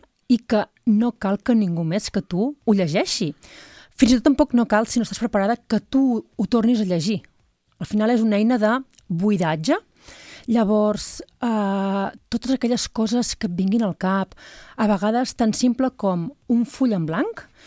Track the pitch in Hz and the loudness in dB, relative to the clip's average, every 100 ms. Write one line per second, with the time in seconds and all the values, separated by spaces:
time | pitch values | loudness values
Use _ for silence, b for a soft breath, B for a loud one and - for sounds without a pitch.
0 | - _ - 233 - 214 - _ - 208 | -8 _ 0 0 0 -2 -2 _ 0 2
1 | 240 - 196 196 - 233 196 170 165 185 | 0 -2 -4 -2 0 0 0 -2 -2 -4
2 | - 202 - 175 240 294 - 202 175 165 | -4 -6 -4 -2 -2 -2 0 2 2 0
3 | 359 - 165 - B B B B B - | -2 -4 -6 -8 B B B B B 0
4 | 214 254 247 269 294 240 233 214 226 - | 2 4 4 2 2 2 2 2 0 -2
5 | 220 - 233 208 196 240 - 214 - 269 | -4 -4 -2 0 0 -2 -2 -4 0 0
6 | 269 226 - - 202 233 220 240 202 175 | 2 0 -4 -6 -2 2 2 2 0 0
7 | 160 196 - _ _ _ _ - - 214 | 0 -4 -6 _ _ _ _ -14 -4 0
8 | 220 240 220 202 220 247 214 247 269 _ | 2 2 2 2 2 2 2 0 -4 _
9 | - 170 202 202 165 156 160 359 - B | -6 -2 0 2 0 0 0 -2 -4 B
10 | B B B B - 233 202 214 208 208 | B B B B -2 0 2 2 2 -2
11 | - - - _ 240 220 202 196 196 196 | -6 -10 -14 _ -4 -2 0 -2 -2 -2
12 | 196 - _ 240 - 262 233 240 - - | -4 -8 _ -6 -2 -2 0 -2 -4 -4
13 | 220 240 240 - 202 175 190 226 220 - | -2 0 -2 -4 -4 -2 0 0 0 -2
14 | 185 190 190 - B B B - 214 202 | -2 -2 -4 -10 B B B -2 0 2
15 | 208 233 254 - 226 - 254 233 262 - | 0 0 -2 0 0 2 0 0 -2 -2
16 | 196 180 165 - - 240 233 - 262 202 | -2 -2 -4 -8 -2 0 0 0 0 0
17 | 156 165 403 453 - b | -2 -2 -4 -6 -16 b